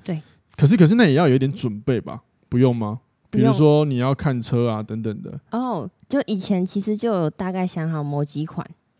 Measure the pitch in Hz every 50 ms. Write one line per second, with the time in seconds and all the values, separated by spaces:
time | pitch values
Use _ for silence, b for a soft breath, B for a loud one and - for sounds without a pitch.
0 | - - 170 151 b b b b _ _ - - 151 143 226 185 170 151 220 240
1 | 233 156 131 151 180 139 127 135 131 139 139 - - 120 101 104 - 147 127 104
2 | - - - 127 - _ _ _ _ - 120 123 131 127 120 117 110 104 110 -
3 | _ _ _ _ _ _ - - 127 131 127 135 156 147 147 151 151 147 131 123
4 | 123 135 139 - - 147 127 120 110 - 127 120 120 117 110 107 107 - 110 113
5 | 110 110 104 95 95 - - 139 - _ - 233 254 254 220 160 - 180 - _
6 | _ - 269 277 - - 214 185 - - 202 180 185 185 - 202 196 214 214 208
7 | 233 233 208 180 165 151 - - 190 185 185 190 185 180 - 170 160 165 160 151
8 | 143 143 143 143 147 147 - 143 156 165 - - - - - _ _ _ _